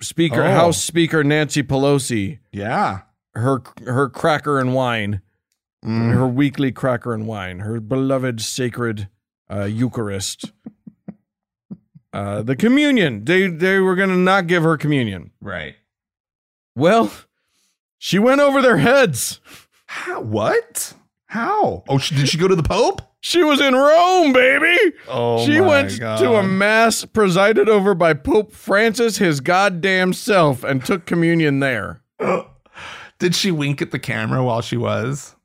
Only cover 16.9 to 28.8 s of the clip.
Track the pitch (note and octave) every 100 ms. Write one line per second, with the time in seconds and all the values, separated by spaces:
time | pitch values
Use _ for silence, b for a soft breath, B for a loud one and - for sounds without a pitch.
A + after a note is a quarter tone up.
16.9 | A3+ A3 - - _ _ _ _ _ _
17.9 | _ - F3+ A#3 C4+ C#4+ C#4 C4 G3+ G3
18.9 | C#4 A#3+ B2 - - _ B B _ -
19.9 | - - F4+ A2 G#2+ - A4 A#4 - -
20.9 | - _ _ - G#3+ A#3+ G#4+ F#4 F2+ -
21.9 | C#3 - C#3 C#3 D#3+ F#3 F#3+ D3 G3+ C#4+
22.9 | - - _ - E4+ D4+ C#4+ C#4 B3+ C#4+
23.9 | D#4+ F4+ F#4 D#4 B3+ B3+ C#4 D#4+ F4 G4+
24.9 | - - B2+ - A#2 F#3 D4+ F#4 C#4+ C#4+
25.9 | B3 - - - A3 F#3+ F#3+ G3+ A3 A3+
26.9 | G#3+ - A3 G3+ F3 G3+ A3 G#3 G#3+ G3
27.9 | F#3 E3+ D#3 - A3+ G#3+ - - G3